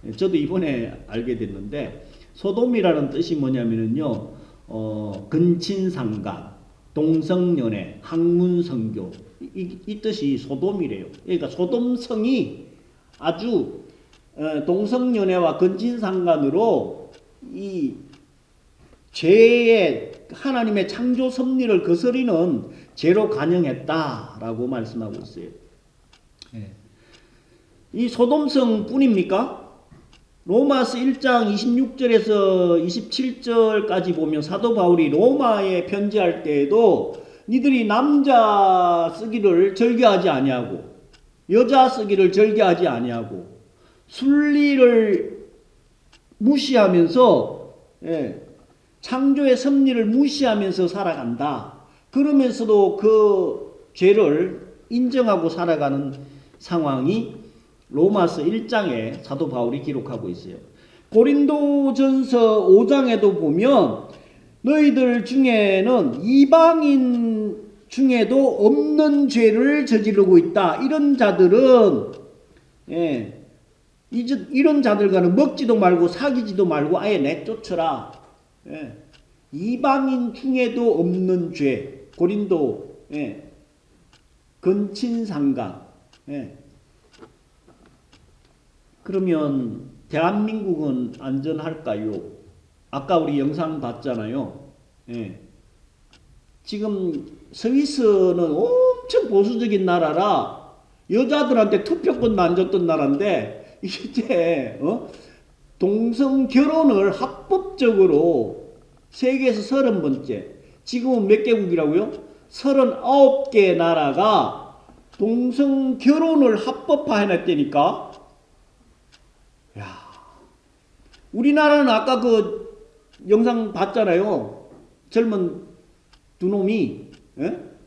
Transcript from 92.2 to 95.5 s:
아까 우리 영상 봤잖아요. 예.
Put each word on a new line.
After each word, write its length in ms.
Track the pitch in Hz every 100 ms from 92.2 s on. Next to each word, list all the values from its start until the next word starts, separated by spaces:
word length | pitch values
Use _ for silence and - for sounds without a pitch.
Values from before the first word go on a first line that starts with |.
| 85 - - _ _ _ _
아까 260 | 139 139 175
우리 220 | 151 143
영상 400 | 139 147 160 156
봤잖아요. 880 | 123 117 143 120 110 131 127 - - _ _ _ -
예. 300 | 120 113 110 -